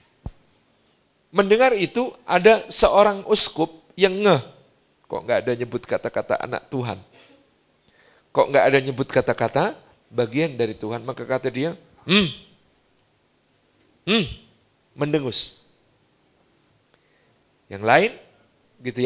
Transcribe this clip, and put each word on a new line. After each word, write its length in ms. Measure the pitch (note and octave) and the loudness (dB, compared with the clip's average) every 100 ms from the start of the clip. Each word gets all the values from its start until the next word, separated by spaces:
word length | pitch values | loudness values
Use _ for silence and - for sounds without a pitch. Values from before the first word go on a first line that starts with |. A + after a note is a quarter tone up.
| _ _ - - _ _ _ _ _ _ _ _ _ | _ _ -18 -18 _ _ _ _ _ _ _ _ _
Mendengar 400 | F3+ G3 A3 C4 | 0 4 4 4
itu, 400 | G#3+ E3+ A#3 B3+ - | 2 -2 -2 -4 -6
ada 480 | - F3+ G3+ G#3+ - | -2 4 6 4 2
seorang 560 | - C3+ F#3+ G#3 G3 F#3+ | 0 4 6 4 2 0
uskup 480 | G#3+ - - E3 - _ - | 0 0 -2 -6 -6 _ 0
yang 160 | F#3+ | 0
ngeh, 320 | F#3+ G#3 C#3+ - - _ _ _ _ - | 2 2 2 0 -18 _ _ _ _ -12
"Kok 120 | A#2 A2+ | -8 -2
nggak 140 | G#2+ | -2
ada 120 | A#2 A#2+ | 0 -4
nyebut 240 | A#2+ A#2+ - | -6 -8 -4
kata-kata 480 | - - - - - | -6 -4 -6 -4 -4
anak 320 | A#2+ B2 - | -4 -8 -8
Tuhan? 320 | C3+ A#2+ F#2+ - _ _ _ _ _ _ _ _ _ _ _ _ | -8 -6 -8 -12 _ _ _ _ _ _ _ _ _ _ _ _
Kok 180 | - C3 | 0 2
nggak 120 | C#3 B2 | 2 4
ada 80 | C#3 | 2
nyebut 300 | C3 B2 C3+ | 0 -6 -2
kata-kata 640 | C3+ B2 A#2 A2+ C3+ G3 - - _ _ | 0 0 -2 -2 -2 -2 -6 -18 _ _
bagian 400 | A#2 A2+ C3 D#3+ | -6 -4 -2 -4
dari 240 | B2 A2+ G#2 | -4 -6 -6
Tuhan?" 240 | A2 A#2 | -10 -8
Maka 240 | A#2 - A#2+ | -10 -10 -6
kata 240 | B2+ C3 | -6 -4
dia, 240 | A#2+ D#3+ - _ _ D#3+ | -4 -6 -8 _ _ -2
"Hmm, 220 | G3+ E3 - - _ _ _ _ _ _ _ _ _ _ _ _ _ _ _ - | 0 0 -6 -20 _ _ _ _ _ _ _ _ _ _ _ _ _ _ _ -2
hmm," 200 | A3 D3 - _ _ _ _ _ | 0 -2 -8 _ _ _ _ _
mendengus. 720 | C3 D3 D#3 C3 - - - _ _ _ _ _ _ _ _ _ _ _ _ _ _ _ _ _ _ _ _ - | -8 -2 -2 -2 -4 -6 -10 _ _ _ _ _ _ _ _ _ _ _ _ _ _ _ _ _ _ _ _ -18
Yang 180 | G2 | -4
lain, 280 | A2 D3 A3 - - _ _ _ _ _ B2+ | 2 4 2 -4 -20 _ _ _ _ _ -10
gitu 160 | B2 | -2